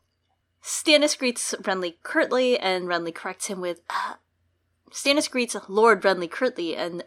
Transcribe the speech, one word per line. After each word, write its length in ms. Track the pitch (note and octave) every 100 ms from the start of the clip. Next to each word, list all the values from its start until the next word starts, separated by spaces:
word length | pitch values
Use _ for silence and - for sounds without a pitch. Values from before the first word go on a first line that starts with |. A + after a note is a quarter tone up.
| _ _ _ _ _ _
Stannis 540 | - - - D4 D4 -
greets 360 | B3+ A#3+ - -
Renly 320 | G3 F#3+ F3+ -
curtly, 560 | - A3 G3 B3 B3+ B3
and 280 | F#3+ F#3 F3+
Renly 260 | E3+ E3+
corrects 320 | E3 F#3+ F#3 -
him 140 | F#3
with, 200 | F3+ E3+ -
"Uh," 260 | - - - _ _ _ _ _ _ _
Stannis 400 | - C#4 C#4+ D4
greets 260 | B3+ A#3 G3+ -
Lord 340 | G3 A3+ G3
Renly 280 | G3 F#3 E3+
curtly, 440 | - B3+ G#3 E3+ -
and 280 | E3+ E3+